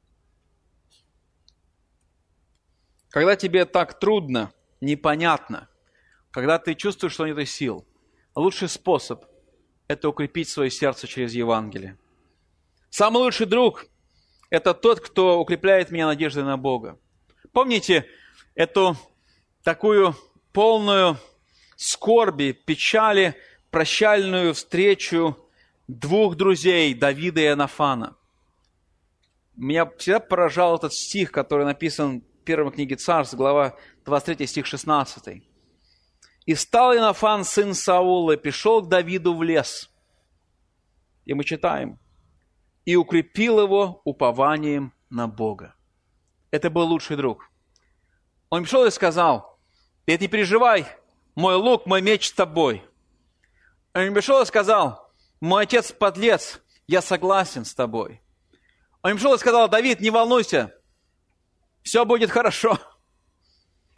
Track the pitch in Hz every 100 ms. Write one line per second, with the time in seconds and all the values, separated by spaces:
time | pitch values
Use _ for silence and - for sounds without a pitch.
0 | _ _ _ _ _ _ _ _ _ _
1 | _ _ _ _ _ _ _ _ _ _
2 | _ _ _ _ _ _ _ _ _ _
3 | _ 147 175 190 190 180 175 180 165 -
4 | 196 208 143 120 104 _ _ _ 139 147
5 | 156 151 170 151 - - - _ _ _
6 | _ _ _ 127 139 165 165 151 202 190
7 | 170 - 156 151 135 - 131 98 - _
8 | _ _ _ 139 185 - 185 - 185 151
9 | - 117 _ _ _ _ _ _ - 147
10 | 151 151 143 170 151 147 135 - 139 120
11 | 120 131 120 120 117 113 107 98 95 98
12 | _ _ _ _ _ _ _ _ _ -
13 | 214 233 254 - 202 233 240 - - _
14 | _ _ _ _ _ 165 185 170 233 226
15 | - 190 185 175 165 165 190 190 175 165
16 | 156 147 156 143 139 135 135 123 107 78
17 | _ _ _ _ _ 247 262 214 - 165
18 | - - _ _ _ - 170 196 185 147
19 | - _ _ _ _ _ 165 160 214 208
20 | 185 - _ _ _ 196 220 220 202 196
21 | 180 135 - _ _ _ _ - - -
22 | 214 233 208 147 139 - - 151 - 220
23 | 220 202 180 - - _ _ 165 151 -
24 | 214 208 190 185 170 143 - 175 202 190
25 | - 165 160 - _ _ _ _ - 117
26 | 143 202 208 160 190 165 180 175 151 117
27 | 139 139 175 160 151 143 139 - 143 123
28 | - - _ _ _ _ _ _ _ _
29 | _ _ _ _ _ - 131 160 165 -
30 | 180 220 - 180 165 151 175 165 147 -
31 | - 196 165 147 127 147 143 143 160 151
32 | 143 123 - _ - 156 143 135 135 131
33 | - 165 131 127 139 143 135 - - _
34 | - 143 170 156 135 151 - 143 156 147
35 | 131 - - 90 _ _ _ _ _ _
36 | _ _ _ _ - 151 - 233 254 233
37 | 220 185 214 208 180 202 202 180 - 180
38 | 185 180 165 151 147 - 214 226 170 180
39 | 170 185 175 165 165 156 - - - _
40 | _ _ _ _ _ _ _ _ _ _
41 | _ _ - 143 143 160 175 143 123 -
42 | _ _ _ _ _ _ _ _ 170 175
43 | - 165 160 202 233 214 202 196 190 185
44 | 147 - 156 131 143 151 151 143 131 -
45 | _ 120 113 107 110 95 92 _ _ _
46 | _ _ _ _ _ 147 170 165 165 160
47 | - 147 131 107 - _ _ _ _ _
48 | _ _ _ _ _ 170 160 262 233 -
49 | 175 160 170 120 - _ _ _ _ _
50 | - 165 190 214 185 226 240 202 139 -
51 | _ _ _ 151 185 185 233 226 180 190
52 | 196 208 - - 175 165 139 101 - _
53 | _ _ _ _ _ _ _ _ _ 180
54 | 190 202 269 269 233 220 202 208 156 -
55 | - _ _ _ 165 196 208 240 - -
56 | 208 180 226 190 - - _ _ - 180
57 | - 175 185 196 180 131 110 - 120 113
58 | 101 117 _ _ _ _ _ _ _ _
59 | 185 202 277 247 247 233 214 220 254 233
60 | 220 226 233 247 - 147 107 - _ _
61 | _ _ _ _ _ _ _ _ - 226
62 | 233 240 220 240 220 - 226 175 - _
63 | _ _ _ _ _ _ _ _ _